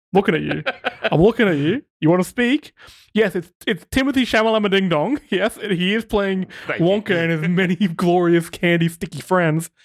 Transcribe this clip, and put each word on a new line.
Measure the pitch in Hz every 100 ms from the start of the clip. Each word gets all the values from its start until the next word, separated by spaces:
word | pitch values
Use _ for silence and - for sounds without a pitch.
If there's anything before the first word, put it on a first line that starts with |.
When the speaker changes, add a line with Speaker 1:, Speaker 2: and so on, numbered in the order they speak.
| _
Speaker 1:
Looking | 185 208 156
at |
you. | 151 151 202 - 254
Speaker 2:
<laughs> | - 226
Speaker 1:
I'm | 151
looking | 196 226 208
at | 147
you. | 151 247 - _
You | 156
wanna | 180
speak? | 180 - 240 294 - _ - - _
Yes, | 208 208 180
it's, | 170 _ -
it's | 180 -
Timothy | 262 269 262 240
Chalamet | 226 220 220 208
Ding | 196 190
Dong. | 156 170 294 -
<laughs> |
Yes, | 190 214 -
and | 208
he | 170 185
is | 220
playing | 220 208 196 190 185 - -
Speaker 2:
Thank | 127
you. | 170
Speaker 1:
Wonka | 202 208 175
and | 165
his | 165 165
many | 180 180 190
<laughs> | 202 165
glorious | 175 175 175 170 165
candy | - 175 170 165
sticky | 165 - 143
friends. | - 185 165 156 165 _